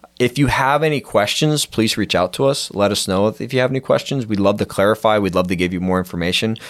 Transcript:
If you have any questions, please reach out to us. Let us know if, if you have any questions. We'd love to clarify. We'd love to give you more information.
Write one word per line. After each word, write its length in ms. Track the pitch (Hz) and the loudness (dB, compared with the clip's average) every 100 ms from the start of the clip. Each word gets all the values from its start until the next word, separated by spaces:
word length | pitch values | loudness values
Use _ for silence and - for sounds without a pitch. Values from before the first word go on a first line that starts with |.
| - - | -12 -2
If 200 | 123 143 | 0 2
you 80 | 135 | 2
have 360 | 120 131 147 | 2 2 2
any 160 | 156 143 | 0 -2
questions, 640 | - 107 104 - 151 151 - | 0 0 2 2 0 0 -2
please 300 | - 113 - | 0 0 0
reach 160 | 98 | 0
out 180 | 87 90 | 0 0
to 120 | - 135 | 0 0
us. 240 | 139 - | 0 -4
Let 200 | 98 101 | 0 0
us 140 | 101 - | 0 -2
know 180 | 95 107 | 0 0
if, 140 | - | -2
if 120 | 117 | -4
you 80 | 127 | 0
have 100 | 127 | 0
any 100 | 131 | -2
questions. 460 | - - - 139 110 | 0 -2 -2 -6 -2
We'd 120 | 101 | 0
love 180 | 98 104 | 2 2
to 60 | 101 | -2
clarify. 520 | - 98 107 110 107 | 0 2 2 2 2
We'd 160 | 98 | 2
love 140 | 90 90 | 0 0
to 80 | 90 | 0
give 160 | 90 | -2
you 80 | 90 | -2
more 180 | 92 92 | -2 -2
information. 580 | 90 87 85 90 110 113 | -2 -4 -2 -2 -2 -6